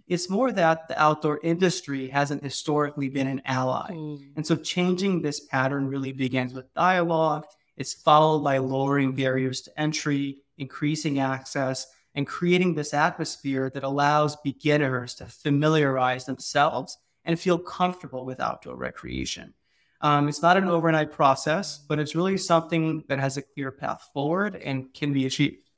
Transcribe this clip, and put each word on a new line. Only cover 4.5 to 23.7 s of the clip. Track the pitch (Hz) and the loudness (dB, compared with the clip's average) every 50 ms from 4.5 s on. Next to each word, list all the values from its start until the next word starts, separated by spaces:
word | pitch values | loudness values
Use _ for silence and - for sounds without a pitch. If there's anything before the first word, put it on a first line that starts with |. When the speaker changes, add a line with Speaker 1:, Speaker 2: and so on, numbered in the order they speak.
| 165 | 0
Speaker 1:
changing | 151 - - - 180 180 180 180 175 196 196 185 165 - | 0 -2 -4 -2 0 2 2 2 0 0 0 0 0 -2
this | 147 143 - | -2 -4 -6
pattern | - - - 131 131 135 143 139 135 135 | -8 -4 -2 0 0 0 0 -2 -2 -2
really | 139 139 135 135 | -4 -4 -6 -6
begins | 135 131 131 127 127 127 127 127 127 | -4 -2 -2 -2 0 -2 -2 -4 -6
with | - - _ - | -12 -14 _ -2
dialogue. | 143 165 180 185 180 170 170 165 160 160 156 151 156 - - - _ _ _ _ | 0 2 2 4 2 2 2 2 2 2 2 0 -2 -6 -12 -20 _ _ _ _
It's | - 139 - - | -10 -8 -8 -8
followed | - - 160 151 151 156 156 156 151 147 | -2 4 6 8 8 8 6 4 4 2
by | 143 135 135 | 2 2 2
lowering | 131 131 135 135 135 139 139 143 139 131 131 | 0 0 0 0 0 2 2 2 2 2 0
barriers | 131 135 131 131 131 131 131 127 - | 0 0 0 0 0 0 -2 -2 -6
to | - - - 151 | -10 -10 -6 -4
entry, | 151 151 151 - - 151 143 139 139 139 139 - _ _ _ - | -2 -2 -2 -2 -2 0 0 0 -2 -4 -6 -10 _ _ _ -12
increasing | 139 127 - - 147 147 156 147 - 156 139 139 | -12 -10 -8 -4 -2 -2 0 0 -2 -2 0 0
access, | 135 131 135 127 131 - - 143 135 135 131 - - - _ _ _ _ - | 0 0 -2 -4 -6 -6 -4 -2 -2 -2 -2 -4 -6 -12 _ _ _ _ -6
and | 143 139 - | -6 -6 -4
creating | - - 175 175 180 180 185 180 165 | -4 -2 2 2 4 4 4 2 0
this | 156 143 - 147 | -2 -4 -2 0
atmosphere | 147 156 175 170 - 160 - - - - 139 135 131 131 131 | 0 0 0 0 -2 -6 -6 -6 -8 -6 -4 -2 -2 -2 -2
that | - 139 135 | -4 -6 -4
allows | 135 139 143 143 143 151 151 151 147 147 | -2 0 2 4 4 4 4 4 2 0
beginners | - - 143 131 _ - 147 147 147 147 131 131 123 123 123 - | -4 -6 -8 -6 _ 0 2 2 4 2 2 0 -2 -4 -6 -12
to | - - | -14 -16
familiarize | 117 - - - 151 143 139 151 156 160 156 147 135 131 131 127 127 127 131 - | -18 -14 -6 -2 0 2 4 4 4 4 4 4 4 2 2 2 2 0 -2 -4
themselves | - 131 - - - - 143 143 156 120 120 135 - - - _ _ _ _ - | -8 -8 -8 -6 -2 2 4 4 4 2 -2 -6 -6 -12 -16 _ _ _ _ -4
and | - 165 165 | -2 -2 0
feel | - 185 170 170 | 2 2 2 2
comfortable | 175 - - - 185 180 180 180 - 139 131 127 127 | 0 -6 -4 0 0 0 0 -4 -12 -12 -12 -10 -10
with | 131 127 - | -10 -8 -4
outdoor | - - - - - - - | -4 -4 -4 -6 -10 -14 -10
recreation. | 62 64 64 - - - 62 62 65 64 - - - - - - _ _ _ _ _ _ _ _ - - | -8 -8 -8 -8 -10 -12 -8 -6 -6 -6 -6 -8 -10 -12 -18 -20 _ _ _ _ _ _ _ _ -4 0
Um, | 147 147 143 143 147 | 2 2 4 2 0
it's | 147 - | 0 2
not | - 170 180 190 | 4 4 4 4
an | 190 185 | 4 2
overnight | 175 165 160 165 160 156 151 147 | 2 2 2 4 2 2 2 0
process, | - - 151 135 135 - - 156 156 190 196 147 - - | 0 2 4 4 4 4 2 -2 -2 -2 -2 -6 -10 -10
but | - - 151 151 | -8 -4 -2 -2
it's | 151 147 - | -2 -2 -2
really | 160 180 190 196 | -2 0 0 0
something | 190 190 - 170 165 160 160 170 165 160 160 156 156 151 - | 0 2 2 2 2 2 2 0 0 0 0 -2 -4 -4 -4
that | 143 139 | -4 -2
has | 135 135 135 143 | -2 -2 -2 -4
a | - | -8
clear | _ - 147 139 135 | _ -10 -8 -8 -8